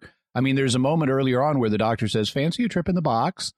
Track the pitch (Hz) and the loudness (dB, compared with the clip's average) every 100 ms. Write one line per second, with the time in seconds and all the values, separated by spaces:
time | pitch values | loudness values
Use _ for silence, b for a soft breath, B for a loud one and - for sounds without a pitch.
0 | - B B 123 131 135 135 123 131 165 | -6 B B -2 0 2 2 2 2 2
1 | 143 135 135 123 143 143 113 104 110 113 | 2 0 2 2 2 2 0 2 0 0
2 | 110 110 107 - 147 - 240 180 170 180 | 0 0 -2 -2 -2 -2 -2 -2 -2 0
3 | 151 113 139 - - | 0 0 0 -4 -10